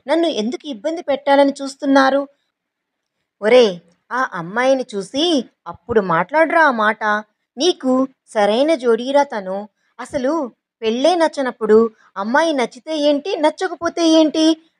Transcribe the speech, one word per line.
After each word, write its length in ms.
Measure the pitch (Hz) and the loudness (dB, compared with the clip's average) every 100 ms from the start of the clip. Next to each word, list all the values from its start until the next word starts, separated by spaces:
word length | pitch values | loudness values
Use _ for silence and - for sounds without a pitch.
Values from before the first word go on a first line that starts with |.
| 247 | -4
నన్ను 180 | 320 339 | 0 0
ఎందుకు 400 | 240 214 349 302 | -2 -4 -6 -10
ఇబ్బంది 360 | 220 294 330 | -10 -8 -6
పెట్టాలని 500 | 339 269 277 277 285 277 | -6 -4 0 2 2 0
చూస్తున్నారు? 680 | 277 - 285 277 269 277 277 _ _ _ _ _ _ _ _ _ _ _ | -10 -6 0 2 4 0 -4 _ _ _ _ _ _ _ _ _ _ _
ఒరే, 400 | 208 254 226 180 - _ _ | 2 4 4 0 -12 _ _
ఆ 180 | 240 262 | -6 -6
అమ్మాయిని 540 | 185 165 214 254 269 247 | -6 -8 -2 0 0 -2
చూసి 500 | 202 185 269 339 294 - _ 170 | -10 -8 -4 0 0 -4 _ -18
అప్పుడు 340 | - - 220 | -16 -4 -2
మాట్లాడరా 640 | 190 165 180 302 320 339 | 0 0 0 0 2 4
ఆ 80 | 302 | 2
మాట. 340 | 233 214 214 214 208 208 _ _ - | 2 0 -2 -2 -4 -6 _ _ -4
నీకు 500 | 330 349 262 254 262 _ _ | -4 -2 -2 0 -2 _ _
సరైన 480 | 220 202 220 294 | -2 0 2 0
జోడీరా 480 | 320 240 226 247 277 | 0 0 -2 0 0
తను. 460 | 285 226 185 190 208 _ _ - | 0 -4 -8 -10 -10 _ _ -20
అసలు 520 | 247 294 254 330 254 - _ _ | -10 -4 -2 -2 -6 -10 _ _
పెళ్ళే 320 | 226 233 294 | -4 0 0
నచ్చనప్పుడు 760 | 359 311 302 262 - 214 214 226 - _ 190 | 2 0 -2 -6 -4 2 4 2 -2 _ -10
అమ్మాయి 360 | 208 277 330 | -2 0 0
నచ్చితే 460 | 285 226 254 311 311 | 0 -4 -6 -8 -2
ఏంటి, 380 | 294 285 381 381 | 0 0 -2 -2
నచ్చకపోతే 720 | 302 302 370 349 339 339 330 | -2 -2 -6 -6 -6 0 4
ఏంటి 540 | 320 311 320 320 320 _ _ | 4 4 2 2 0 _ _